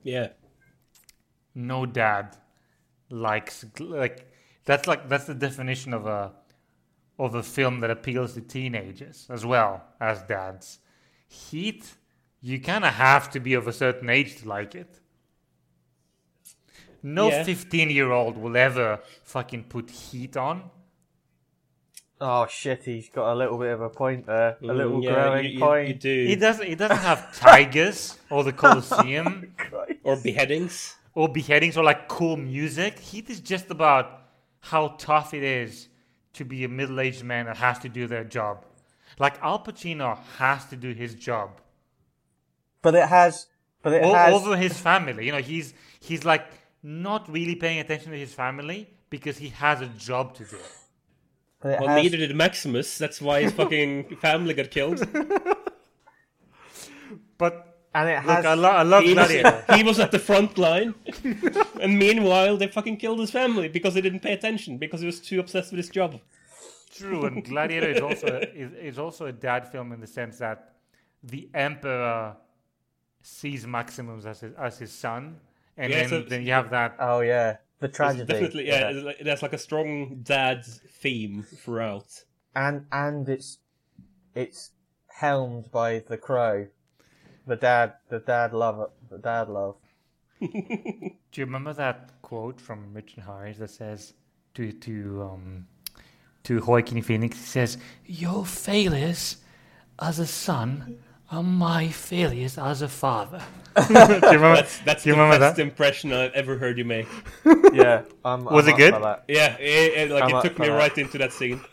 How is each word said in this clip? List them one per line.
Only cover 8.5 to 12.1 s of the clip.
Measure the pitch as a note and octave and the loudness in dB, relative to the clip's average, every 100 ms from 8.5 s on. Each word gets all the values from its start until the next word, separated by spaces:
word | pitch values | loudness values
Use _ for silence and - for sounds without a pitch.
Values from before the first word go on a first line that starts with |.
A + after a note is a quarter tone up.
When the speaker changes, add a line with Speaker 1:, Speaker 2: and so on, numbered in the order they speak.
| C3 C3 A#2 F#2+ F#2+ C#3+ - - | -10 -8 -8 -12 -16 -20 -20 -16
Speaker 2:
as | A#2+ A2+ | -12 0
well | B2 G#2+ F#2+ - _ | 2 2 -2 -14 _
as | A2 G#2+ | -4 -4
dads. | F#2 G2+ F#2+ F#2+ - - _ _ _ _ _ | -6 -8 -8 -14 -20 -20 _ _ _ _ _
Heat, | - - D3+ G#3 G#3+ - - _ | -20 -16 -10 -8 -10 -18 -20 _